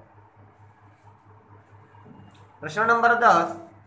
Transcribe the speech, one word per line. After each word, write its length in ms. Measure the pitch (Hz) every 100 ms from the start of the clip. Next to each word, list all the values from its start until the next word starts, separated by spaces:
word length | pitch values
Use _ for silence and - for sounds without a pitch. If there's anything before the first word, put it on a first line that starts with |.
| - _ _ _ - _ - _ _ _ - - _ - _ - _ - - - - - - - - _
પ્રશ્ન 280 | 151 202 240
નંબર 280 | 233 233 226
દસ, 400 | 226 170 170 - - -